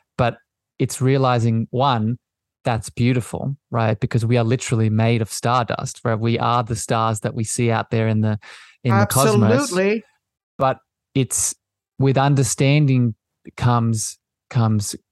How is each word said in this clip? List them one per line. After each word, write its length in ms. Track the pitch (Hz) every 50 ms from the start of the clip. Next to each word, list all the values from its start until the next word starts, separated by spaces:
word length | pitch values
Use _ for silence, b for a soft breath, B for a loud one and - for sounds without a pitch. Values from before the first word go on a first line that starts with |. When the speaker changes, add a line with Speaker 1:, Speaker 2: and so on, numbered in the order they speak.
| b b _ -
Speaker 1:
but 200 | 123 117 - - _ _ _ _ _ _ _ -
it's 200 | 131 123 - -
realizing, 680 | 127 131 135 135 131 127 123 120 113 117 113 113 113 -
one, 480 | - 123 135 139 123 113 107 110 123 - _ _ _ _ _ _ _ _ _
that's 240 | 131 117 110 - -
beautiful, 680 | - - 120 123 131 123 - - - - - 139 143 - _ _
right? 300 | 123 117 113 113 110 -
Because 240 | - - - 120 113
we 140 | 113 123 120
are 60 | 117
literally 440 | 113 131 120 - - 120 110 110 110
made 320 | 107 110 113 117 120 113
of 100 | 110 -
stardust, 720 | - - - 120 120 127 120 - - - 143 135 - -
right? 160 | - 120 113 104
We 200 | 113 117 117 -
are 240 | 120 117 120 123
the 140 | 120 107 120
stars 440 | 107 - - 123 113 113 113 113 -
that 140 | - 117 -
we 100 | 120 110
see 260 | - - - 120 117
out 200 | 113 107 107 -
there 180 | 117 113 110 110
in 140 | 110 107
the, 160 | 107 107 107 104 B B B B B B B B
in 160 | - 123 - 202
the 60 | -
cosmos. 460 | - - 131 139 220 214 214 202 208
Speaker 2:
Absolutely. 500 | 233 269 285 247 180 185 196 196 214 226 - _ _ _ _ _ _ _ _ _ _
Speaker 1:
But 220 | - 139 131 127 - _ _ _ _ _ _ _
it's 400 | 139 127 - - - - - - - _ _ _ _ _ _ _ -
with 180 | 131 135 123
understanding 960 | 135 135 143 143 131 135 101 - - 139 135 143 151 151 135 131 127 123 117 110 - _ _ _ _ _ - - -
comes, 600 | - 123 120 117 113 113 113 107 - - - - _ _ _ _ _ _
comes 480 | - 120 113 110 110 104 101 - - - - _